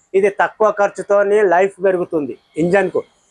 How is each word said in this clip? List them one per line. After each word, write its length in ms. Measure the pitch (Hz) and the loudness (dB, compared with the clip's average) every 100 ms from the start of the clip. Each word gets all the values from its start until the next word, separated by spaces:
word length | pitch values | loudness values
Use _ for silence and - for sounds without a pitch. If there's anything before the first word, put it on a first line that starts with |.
| _ | _
ఇది 140 | 190 202 | 0 0
తక్కువ 420 | - 170 - 214 | 0 -4 0 -2
ఖర్చుతోని 720 | 208 202 - - 202 196 208 | 0 -4 -4 -2 0 2 2
లైఫ్ 420 | 202 170 196 190 | 2 2 0 -2
పెరుగుతుంది 540 | 190 180 175 165 131 - _ - | -2 -2 -2 -4 -6 -10 _ -4
ఇంజన్ 340 | 170 196 185 | 0 0 0
కు. 120 | 127 - _ _ | -4 -8 _ _